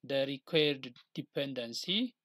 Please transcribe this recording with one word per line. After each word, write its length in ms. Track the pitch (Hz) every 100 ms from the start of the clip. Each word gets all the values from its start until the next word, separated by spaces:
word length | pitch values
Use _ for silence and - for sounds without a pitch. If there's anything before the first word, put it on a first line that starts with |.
the 220 | 131 139 139
required 640 | 139 - 165 151 135 135 120 _
dependency. 1000 | - - - 139 127 117 117 - 196 247 _